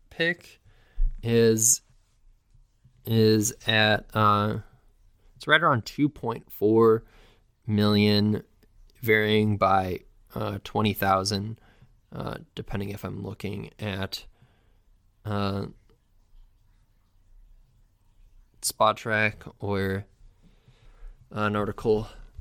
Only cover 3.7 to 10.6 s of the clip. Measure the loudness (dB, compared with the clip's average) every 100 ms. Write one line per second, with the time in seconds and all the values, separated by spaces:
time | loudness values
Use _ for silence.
3.7 | 2 4 2 0 2 2 4 0 -4 -10
4.7 | _ _ _ _ _ _ _ 0 2 4
5.7 | 2 -2 -2 -2 -2 -8 -8 -12 -2 2
6.7 | 6 6 4 0 _ -20 _ _ _ -4
7.7 | 0 2 4 4 4 2 -2 -6 _ _
8.7 | _ -20 _ 0 0 2 2 0 2 2
9.7 | 2 0 -6 -12 _ _ -8 -8 -8